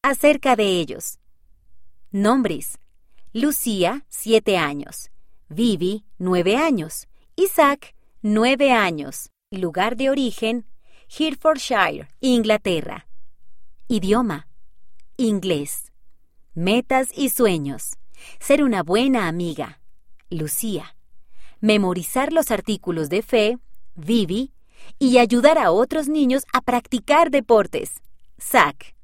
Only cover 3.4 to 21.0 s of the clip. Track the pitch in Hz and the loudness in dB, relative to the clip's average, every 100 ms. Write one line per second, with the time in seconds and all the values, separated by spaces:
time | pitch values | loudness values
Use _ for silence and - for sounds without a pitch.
3.4 | 294 285 240 202 170 269 - - 214 220 | 0 0 -2 0 0 -2 -10 -10 2 2
4.4 | 214 185 147 143 - - - - - - | 4 0 0 -4 -10 -14 -14 -16 -18 -20
5.4 | - 156 240 180 180 208 - - 185 180 | -12 0 0 2 -2 -4 -10 -6 0 2
6.4 | 175 240 320 233 156 - - - _ - | 2 2 2 0 -4 -12 -16 -20 _ -2
7.4 | 381 - 285 285 - - _ - 214 214 | 0 4 4 2 -8 -20 _ -6 0 2
8.4 | 240 269 277 240 190 156 139 - - _ | 2 4 4 4 2 -2 -8 -12 -16 _
9.4 | _ 196 175 170 214 240 269 277 254 - | _ -6 -4 0 -2 0 0 0 -2 -2
10.4 | 220 240 - - - - - - 311 - | -4 -4 -8 -18 -18 -20 -20 -4 -4 0
11.4 | 320 294 - 226 170 143 - - 262 240 | 0 0 0 0 0 -2 -14 -4 2 2
12.4 | 214 214 196 165 160 - - - - - | 2 0 0 -2 -4 -10 -10 -10 -10 -12
13.4 | - - - - - 214 190 220 233 151 | -14 -12 -12 -12 -2 -2 2 2 2 -4
14.4 | - - - - - - - - 233 202 | -10 -16 -16 -14 -14 -12 -12 -2 0 0
15.4 | 185 156 143 - - - - - - - | 0 -2 -2 -10 -12 -20 -20 -20 -20 -20
16.4 | - - 180 233 - 262 262 - 277 - | -12 -4 0 0 2 -2 -2 -2 -2 2
17.4 | 220 170 139 127 - - - - - - | 2 2 -4 -6 -8 -8 -10 -14 -14 -12
18.4 | - 294 277 202 160 202 269 247 175 165 | 0 2 4 0 2 2 4 2 0 -2
19.4 | 175 151 139 - - - - - - 165 | -4 -6 -10 -12 -20 -20 -20 -20 -10 -6
20.4 | 156 - 226 175 - - | -4 -4 -4 -6 -8 -20